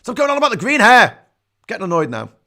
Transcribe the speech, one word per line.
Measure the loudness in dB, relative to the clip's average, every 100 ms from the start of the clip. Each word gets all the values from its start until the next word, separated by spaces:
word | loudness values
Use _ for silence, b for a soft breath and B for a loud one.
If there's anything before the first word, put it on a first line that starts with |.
Stop | -12 -4
going | -2
on | 0
about | -2
the | -2
green | -4 2
hair. | 4 6 4 0 _ _ _ _ _
Getting | -10
annoyed | -6 -4 -4
now. | -8 -14 _